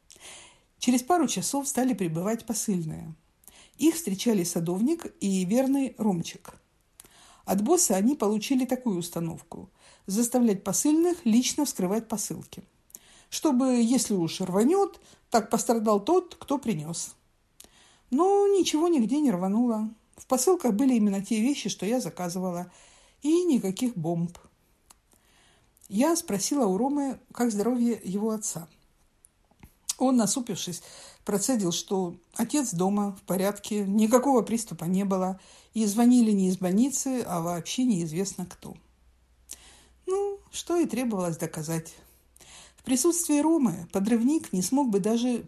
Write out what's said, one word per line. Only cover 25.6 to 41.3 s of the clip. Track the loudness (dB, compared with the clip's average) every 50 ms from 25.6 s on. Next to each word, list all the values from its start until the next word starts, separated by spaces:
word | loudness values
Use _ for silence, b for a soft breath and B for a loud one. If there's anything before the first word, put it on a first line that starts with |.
| b b b b -18 -6
Я | -2 0 2 2 2
спросила | 0 -2 -4 -4 -4 -2 -2 0 0 2
у | 2 2 2
Ромы, | 0 0 0 -2 -2 -4 -6 -8 -12 _
как | -6 -2 -2 0
здоровье | 0 0 0 0 0 2 0 0 0 -2 -4
его | -6 -4 -2 -2 -2
отца. | -4 -4 -6 -8 -8 -8 -12 -14 _ _ _ _ _ _ _ _ _ _ _ _ _ _ _ _ _ _ -20 -20 _ _ _ -12 -6 0
Он, | 0 2 4
насупившись, | 4 2 2 0 -2 -4 -6 -6 -8 -8 -10 -10 -12 B B B B B B B B B
процедил, | -4 -2 -2 0 0 0 0 0 0
что | -2 -2 -4 -4 -2 -2 -2 -4 -6 -12 _ _ _
отец | -6 -4 -2 0 -2 -2 -2 -2
дома, | -2 0 0 0 0 -2 -4 -6
в | -10 -6
порядке, | -4 -2 0 0 -2 -2 -4 -8 -6 -4 -4 -2
никакого | 0 2 2 4 6 6 4 6 6 2 2
приступа | 2 0 -2 -4 -4 -6 -10 -8 -4
не | -2 -2 0 0
было, | 0 0 0 0 -2 -4 -8 B B B B B B B
и | -2 -2
звонили | 0 2 4 4 6 6 6 6 4
не | 4 2 2 0
из | 0 0
больницы, | -2 0 2 2 2 2 0 -4 -4 -4 -4 -4 -4 -4
а | -4 -4
вообще | -4 -4 -4 -6 -6 -8 -4 -2 0
неизвестно | 2 2 0 -2 -4 -4 -4 -6 -6 -6 -10 -12
кто. | -12 -12 -16 -18 -18 -18 -18 -20 _ _ _ _ _ _ _ _ _ _ _ _ _ B B B B B B B B B B _
Ну, | -6 -4 -2 -2 -4 -6 -8 -14 _
что | -16 -16 -6 -4 -2 0
и | 0
требовалось | 0 -2 -4 -2 -2 -2 -2 -2 -4